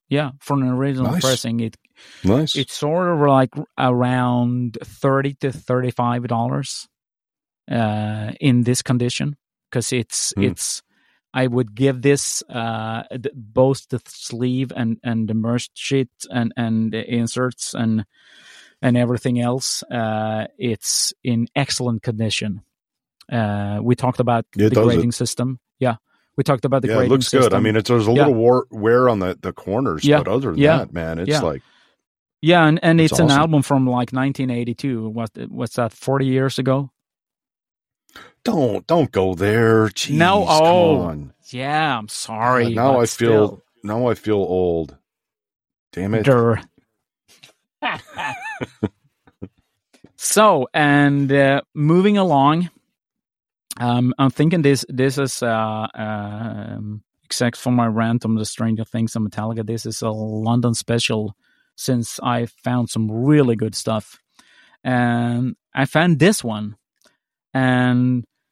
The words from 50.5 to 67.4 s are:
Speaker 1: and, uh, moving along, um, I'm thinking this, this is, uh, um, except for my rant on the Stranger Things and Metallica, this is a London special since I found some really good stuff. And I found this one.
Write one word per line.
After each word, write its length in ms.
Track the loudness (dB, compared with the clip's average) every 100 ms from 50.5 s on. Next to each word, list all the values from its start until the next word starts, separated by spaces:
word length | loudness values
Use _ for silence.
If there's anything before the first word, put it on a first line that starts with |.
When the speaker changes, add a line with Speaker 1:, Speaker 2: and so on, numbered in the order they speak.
| 4 0
Speaker 1:
and, 580 | 0 2 4 4 2 2
uh, 300 | 2 2 0 -4
moving 440 | -2 2 4 4 2
along, 520 | 2 4 4 2 -2 -10 _ _ _ _ _ _ _ _ -18 -6
um, 340 | -2 2 0 2
I'm 120 | 0
thinking 320 | 2 2 2
this, 240 | 4 2 0
this 300 | -2 0 0
is, 260 | -2 -2
uh, 440 | -2 0 -2 -4 -6
um, 1080 | -8 -8 -6 -8 -8 -8 -10 -10 -10 -10 -12 -16 _ -12
except 320 | -4 -2 -2
for 140 | -2
my 160 | 0 0
rant 360 | 0 0 -2
on 120 | -2 -2
the 100 | -4
Stranger 400 | -4 -4 -4 -4
Things 300 | -4 -4 -4
and 140 | -6
Metallica, 360 | -6 -6 -6 -6
this 200 | -6 -8
is 160 | -6
a 100 | -6
London 640 | -6 -6 -4 0 2 2 -2
special 600 | -2 -2 -2 -2 -4 -10 _ _ _ -10
since 440 | -4 -2 -4 -6
I 240 | -4 -2 -4
found 440 | -8 -4 -2 -2
some 220 | -4 -4
really 440 | -2 2 4 4 2
good 200 | -2 -4
stuff. 460 | -4 -4 -6 -16 _ _ _ _ _ _
And 720 | -2 0 2 0 0 -2 -2 -6 _
I 120 | -2 0
found 340 | 2 2 4
this 240 | 4 4
one. 340 | -2 -6 -8 -12 _ _ _ _ _ _